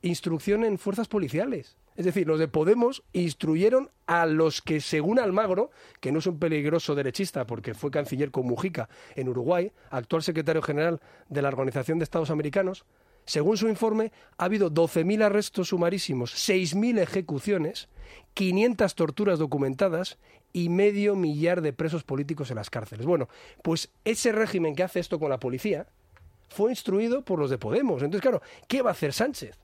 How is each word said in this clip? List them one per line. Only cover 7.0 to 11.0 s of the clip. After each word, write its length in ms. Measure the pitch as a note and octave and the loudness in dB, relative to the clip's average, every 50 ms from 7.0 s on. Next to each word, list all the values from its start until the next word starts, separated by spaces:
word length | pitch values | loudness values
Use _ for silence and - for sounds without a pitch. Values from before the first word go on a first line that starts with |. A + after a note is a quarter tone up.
| C#3 C3 B2 - G3 E3+ - C#3+ B2 | -2 -2 -2 -2 -4 -4 -2 -6 -6
porque 280 | G#2+ A#2+ A2 G2+ - A2 | -4 -6 -8 -6 -10 -8
fue 180 | - - C#3+ | -6 -6 -2
canciller 400 | C3+ D3+ C#3+ - D3 C3 D3 C3+ | -2 -2 -2 -2 -2 -2 -2 -2
con 140 | - C#3 B2+ | -2 -2 -2
Mujica 420 | B2 A#2+ A2 - F#3+ E3 - A2+ - - - - - - | -2 -2 -2 -2 -4 -4 -6 -8 -8 -12 -20 -20 -12 -8
en 120 | - C3 | -6 -4
Uruguay, 460 | B2+ A#2+ B2+ A#2 D3 F3+ F3 F3+ G#3+ _ _ - - | -2 -2 -2 0 2 2 2 0 -4 _ _ -16 -8
actual 340 | - B2+ A#2+ _ - E3 D#3 | -6 -6 -4 _ -2 0 0
secretario 380 | - E3 D#3+ D3+ D#3 D#3+ D#3+ | -2 -2 0 0 0 0 0
general 400 | - - D3 D3 D#3 E3+ E3+ D3+ | 0 0 0 0 0 0 0 -2